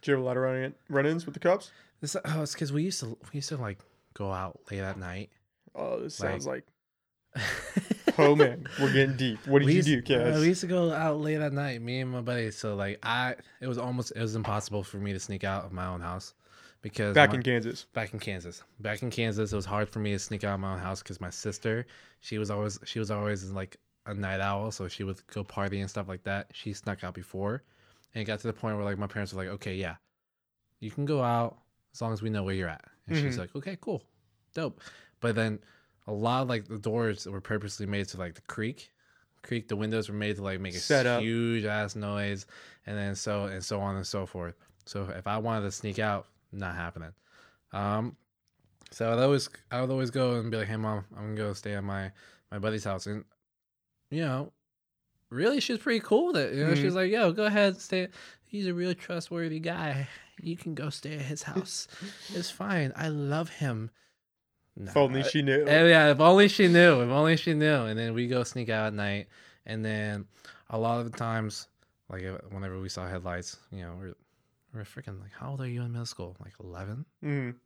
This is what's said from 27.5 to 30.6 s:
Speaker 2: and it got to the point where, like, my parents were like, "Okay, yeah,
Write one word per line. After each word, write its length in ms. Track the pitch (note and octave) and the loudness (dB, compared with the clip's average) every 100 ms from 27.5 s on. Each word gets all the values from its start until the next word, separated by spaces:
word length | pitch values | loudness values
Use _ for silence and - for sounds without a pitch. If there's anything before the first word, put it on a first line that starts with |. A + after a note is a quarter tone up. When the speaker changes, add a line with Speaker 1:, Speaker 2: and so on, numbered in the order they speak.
| B2 _ _ _ _ _ | -4 _ _ _ _ _
Speaker 2:
and 80 | A#2 | -8
it 40 | G#2 | -4
got 160 | G#2+ | -4
to 60 | A#2 | -4
the 60 | |
point 220 | G#2+ A2+ G#2+ | -4 -4 -2
where, 100 | G2+ | -2
like, 140 | G2 | -4
my 80 | G2+ | -4
parents 260 | A2 G2+ | -4 -6
were 80 | F#2+ | -6
like, 80 | F#2 | -8
"Okay, 220 | G2 - F#2+ | -6 -6 -4
yeah, 200 | F#2 E2 _ _ _ _ _ _ | -6 -8 _ _ _ _ _ _